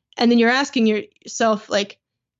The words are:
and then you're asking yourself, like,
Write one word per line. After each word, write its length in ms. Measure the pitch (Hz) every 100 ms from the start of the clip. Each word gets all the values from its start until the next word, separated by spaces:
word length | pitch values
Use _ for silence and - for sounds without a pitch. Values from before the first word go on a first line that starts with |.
| _ -
and 120 | 240
then 100 | 240
you're 100 | 226
asking 380 | 262 285 247 220
yourself, 840 | 214 - _ - - 233 208 -
like, 300 | 202 202 - _ _ _